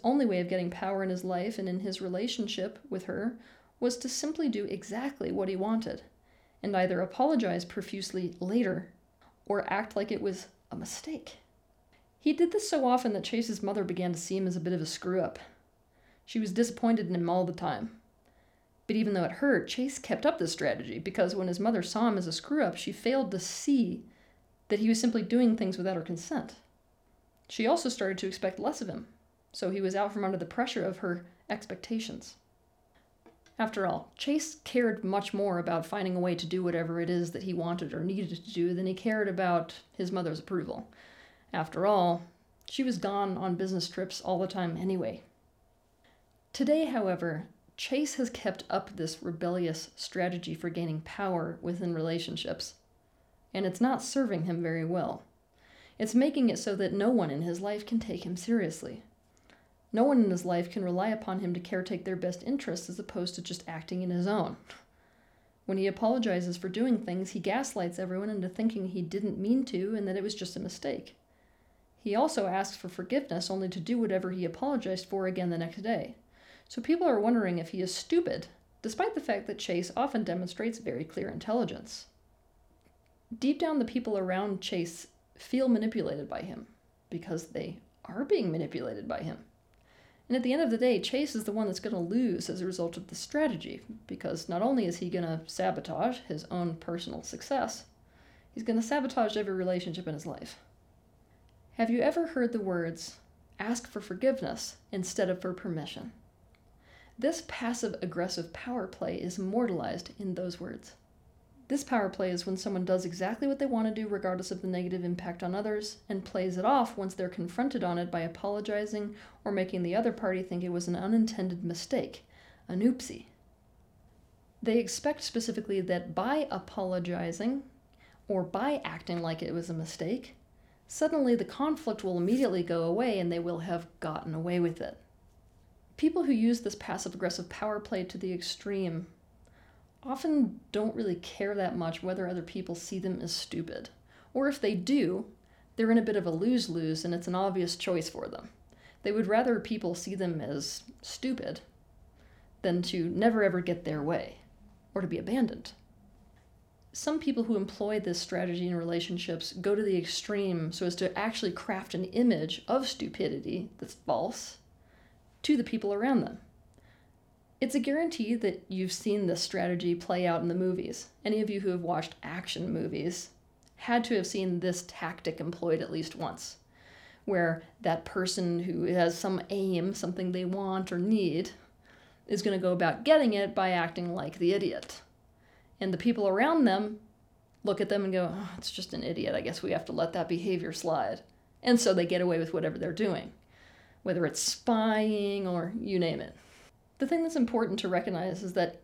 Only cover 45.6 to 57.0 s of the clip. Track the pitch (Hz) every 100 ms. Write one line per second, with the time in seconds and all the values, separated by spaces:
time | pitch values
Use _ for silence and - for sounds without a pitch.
45.6 | _ _ _ _ _ _ _ _ _ -
46.6 | 262 311 302 247 190 175 170 156 - -
47.6 | _ - - 262 294 - 240 - 202 185
48.6 | - 190 - - 160 - 175 165 175 180
49.6 | 170 160 - - - 185 180 175 165 160
50.6 | 175 170 165 156 - - 196 170 170 170
51.6 | 175 175 175 160 165 170 165 160 - -
52.6 | - - _ _ _ _ _ _ _ 190
53.6 | 185 180 247 240 - 277 240 175 175 170
54.6 | 170 165 160 175 139 - - _ _ _
55.6 | - - - - 220 240 294 294 233 -
56.6 | 214 190 185 202